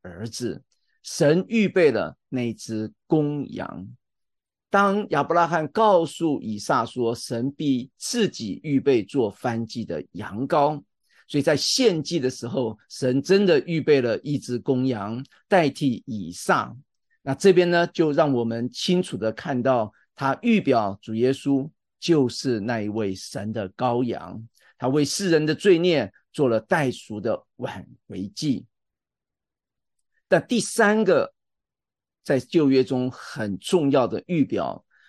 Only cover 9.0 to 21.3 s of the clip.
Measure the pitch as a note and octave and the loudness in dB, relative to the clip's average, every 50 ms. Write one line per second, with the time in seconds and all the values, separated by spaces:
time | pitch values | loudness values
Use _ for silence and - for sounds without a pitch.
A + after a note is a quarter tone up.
9 | G2 - - C#3 A#2 G2+ - - - B2+ A2+ A2+ A#2 A2 - B2 G#2 - E2+ D2+ | 0 0 -2 0 0 0 -2 -4 -6 -4 -4 -4 -6 -8 -8 -8 -8 -6 -8 -8
10 | D2 - - F2 G#2 F2 F#2 G#2+ C3+ C#3 E3+ D3+ C#3+ D3+ D3+ C#3+ - _ _ _ | -10 -12 -14 -14 -12 -10 -8 -8 -4 0 2 2 2 2 0 -4 -10 _ _ _
11 | _ _ _ _ _ - - D3 C#3 E3 D3+ C3+ - - - - C4 A3 F3+ D#3 | _ _ _ _ _ -4 -4 0 0 2 0 0 0 -2 0 2 2 2 2 2
12 | D3 - E3+ E3 B2 B2+ B2+ - A#2 G#2+ - C#3 B2 A2 A2 - _ _ - - | -2 -4 -4 -2 -2 -4 -4 -6 -10 -8 -4 -4 -4 -4 -6 -10 _ _ -10 -4
13 | C#3 B2+ B2+ C#3 C#3 D#3+ F#3+ G3 G#3 F#3 E3 C3+ - F3 E3 D#3+ - D#3+ D3+ C3+ | -2 0 0 0 2 2 4 4 6 4 4 4 2 0 -2 -2 2 4 4 4
14 | A#2+ A#2+ G#2+ - - D3 D3 C3 - - B2 A2+ - - C3+ B2+ C3 C3 B2 G#2 | 4 2 -2 -2 -4 -4 -6 -4 -4 -6 -6 -4 -2 -2 0 0 0 0 -2 -2
15 | G2 G#2 A2+ B2 C3+ - _ _ _ _ G#3 F#3 D#3+ C#3+ C#3 - D3 C3+ A#2 - | -6 -6 -8 -8 -10 -14 _ _ _ _ 4 4 4 2 0 0 -2 -2 -2 -2
16 | - - A2 G#2+ F2+ E2 F2+ - - - F3+ C3 G#2 - A#2 C3 - _ _ _ | -6 -10 -10 -8 -8 -10 -12 -6 -2 0 0 0 -2 -4 -10 -16 -20 _ _ _
17 | _ _ _ _ _ C#3 C3+ - - G3 F3+ F3 F3+ F3 F3 E3+ E3+ E3+ - - | _ _ _ _ _ -6 -4 4 4 6 6 6 4 4 4 2 2 2 0 0
18 | D#3+ D#3 C#3+ D#3+ D#3+ D3 C3+ A#2+ A#2 A2+ A2+ A#2 A#2+ B2 - - - - F3+ F3+ | 0 2 2 2 2 2 2 0 0 -2 -2 -4 -6 -6 -8 -4 -2 0 2 0
19 | F#3 - - G2 G#2+ A2 A2 - - E3 C3+ B2 A2+ - - A#2+ G#2+ A2 - _ | 0 -2 -6 -4 -4 -4 -4 -4 -6 -4 -2 0 2 2 2 2 0 -2 -6 _
20 | _ _ _ - C#3 C3+ C3 - - A#3+ A3+ G3 - C3+ B2+ A#2 G#2 G2 G2+ - | _ _ _ -4 -2 -2 -2 0 2 2 2 2 4 2 2 2 2 0 -4 -8
21 | - - A2 A2 A#2+ B2+ | -10 -8 -2 0 2 0